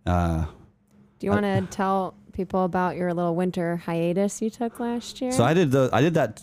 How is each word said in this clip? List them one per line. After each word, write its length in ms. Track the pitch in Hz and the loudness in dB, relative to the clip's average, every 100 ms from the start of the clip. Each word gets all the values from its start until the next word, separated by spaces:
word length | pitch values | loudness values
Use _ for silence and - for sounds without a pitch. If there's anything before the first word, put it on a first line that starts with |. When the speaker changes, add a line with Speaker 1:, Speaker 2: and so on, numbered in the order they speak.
| - | -2
Speaker 1:
Uh, 400 | 90 85 82 80 - - _ _ _ - _ | 0 2 0 -2 -8 -20 _ _ _ -20 _
Speaker 2:
Do 80 | 196 | -2
you 60 | |
Speaker 1:
I 20 | |
Speaker 2:
wanna 280 | 202 202 196 185 | 0 2 0 -2
tell 440 | - 190 190 185 - - | -2 0 0 -2 -8 -12
people 320 | - 180 190 | -8 -4 -2
about 320 | 185 185 180 160 | 0 0 -2 -2
your 160 | 180 | -2
little 220 | 170 175 170 | -2 -2 0
winter 400 | 185 180 170 175 | 0 -2 -2 -4
hiatus 640 | 170 165 170 175 202 - | -4 -2 0 0 0 -2
you 80 | 220 | -6
took 320 | - 233 - | -4 -6 -4
last 400 | 233 240 - - | -6 -6 -8 -6
year? 120 | 254 | -2
Speaker 1:
So 120 | 254 | 2
I 80 | 127 | 4
did 180 | 165 160 | 4 4
the, 200 | 135 127 | 4 4
I 80 | 110 | 4
did 140 | 156 | 2
that 220 | 165 120 - | 2 0 -4